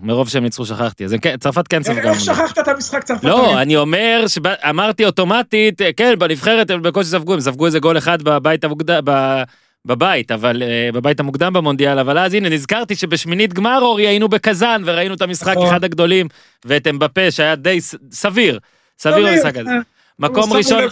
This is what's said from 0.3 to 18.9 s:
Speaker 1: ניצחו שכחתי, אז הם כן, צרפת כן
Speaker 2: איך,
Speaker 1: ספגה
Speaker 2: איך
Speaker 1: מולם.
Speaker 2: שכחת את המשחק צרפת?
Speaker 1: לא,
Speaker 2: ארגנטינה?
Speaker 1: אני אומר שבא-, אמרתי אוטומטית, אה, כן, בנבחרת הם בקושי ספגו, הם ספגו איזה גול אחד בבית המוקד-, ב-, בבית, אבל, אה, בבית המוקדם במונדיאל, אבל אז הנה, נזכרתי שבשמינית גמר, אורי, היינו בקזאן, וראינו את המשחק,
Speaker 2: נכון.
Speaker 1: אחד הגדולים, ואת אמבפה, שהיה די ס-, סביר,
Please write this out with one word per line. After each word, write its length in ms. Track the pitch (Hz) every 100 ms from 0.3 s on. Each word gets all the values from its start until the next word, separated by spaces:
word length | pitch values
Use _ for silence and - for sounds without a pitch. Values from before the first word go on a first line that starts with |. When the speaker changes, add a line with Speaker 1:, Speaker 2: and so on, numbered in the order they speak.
| 135
Speaker 1:
ניצחו 220 | 120 - 113
שכחתי, 380 | 107 117 98
אז 80 | 95
הם 60 | 110
כן, 180 | 165 127
צרפת 320 | 143 156 175
כן 100 | 165
Speaker 2:
איך, 80 | 151
Speaker 1:
ספגה 120 | 233
Speaker 2:
איך 80 | -
Speaker 1:
מולם. 120 | -
Speaker 2:
שכחת 400 | - 311 320 -
את 100 | 285
המשחק 360 | 277 - 277
צרפת? 200 | - 233
Speaker 1:
לא, 120 | 147 220
Speaker 2:
ארגנטינה? 260 | 240 135
Speaker 1:
אני 140 | 139 151
אומר 480 | 147 175 226 233 220
שבא-, 440 | - 160 196 143
אמרתי 340 | 151 214 214
אוטומטית, 800 | 208 - 180 226 240 214 214 175
אה, 100 | 190
כן, 220 | - 240 220
בנבחרת 520 | 170 156 202 226 196
הם 120 | 180
בקושי 280 | 170 175 175
ספגו, 240 | 175 156
הם 60 | 185
ספגו 260 | 135 127 165
איזה 120 | 156
גול 200 | 160 165
אחד 240 | 143 170
בבית 420 | 151 147 143 160
המוקד-, 360 | 156 151 160 170
ב-, 380 | 139 143 - 135 123 _ _ _
בבית, 460 | - 123 180 165 110
אבל, 320 | 113 120 120
אה, 280 | 120 117 120
בבית 280 | 117 135 147
המוקדם 320 | 143 139 175
במונדיאל, 460 | 185 151 139 139 139
אבל 200 | 131 147
אז 160 | 185
הנה, 140 | 202 190
נזכרתי 460 | 156 135 214 226 202
שבשמינית 560 | 180 165 165 175 214
גמר, 260 | 175 214 262
אורי, 240 | 247 220 208
היינו 220 | 202 214
בקזאן, 540 | 214 - 185 233 220
וראינו 300 | 175 170 185
את 80 | 185
המשחק, 320 | 185 175 180 185
Speaker 2:
נכון. 100 | 180
Speaker 1:
אחד 180 | 175
הגדולים, 440 | 180 165 170 185 170 - _ _
ואת 220 | 120 143 156
אמבפה, 440 | 143 147 - 185
שהיה 240 | 147 156 156
די 240 | 151 180
ס-, 140 | - - 135
סביר, 460 | - 202 196 208 110 - _ _